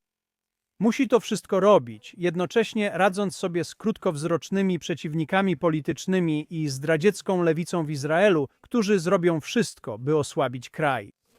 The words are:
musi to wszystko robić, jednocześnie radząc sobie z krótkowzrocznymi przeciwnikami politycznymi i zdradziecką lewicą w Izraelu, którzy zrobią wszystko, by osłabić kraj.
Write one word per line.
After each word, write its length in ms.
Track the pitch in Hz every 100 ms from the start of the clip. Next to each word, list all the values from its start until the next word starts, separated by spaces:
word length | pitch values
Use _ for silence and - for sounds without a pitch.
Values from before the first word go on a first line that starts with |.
| _ _ _ _ _ _ _ -
musi 280 | 220 220 247
to 120 | 233
wszystko 400 | - 208 - 196
robić, 540 | 196 190 120 107 - -
jednocześnie 720 | 175 170 180 233 214 220 208
radząc 420 | 165 202 185 196 -
sobie 280 | 190 170
z 100 | 156
krótkowzrocznymi 1040 | - 208 214 190 151 165 165 - 196 190 175
przeciwnikami 760 | - 165 165 156 156 190 196 160
politycznymi 880 | 175 156 143 143 - 185 170 151 156
i 180 | 160 151
zdradziecką 720 | 131 151 160 196 - - 185
lewicą 440 | 170 156 170 175 151
w 40 |
Izraelu, 580 | 147 147 160 208 165 139 _
którzy 380 | - 240 196 202
zrobią 420 | 165 190 175 160
wszystko, 580 | - 240 175 - - 107
by 180 | 131 156
osłabić 540 | 139 - 131 127 -
kraj. 420 | - 151 123 104 - _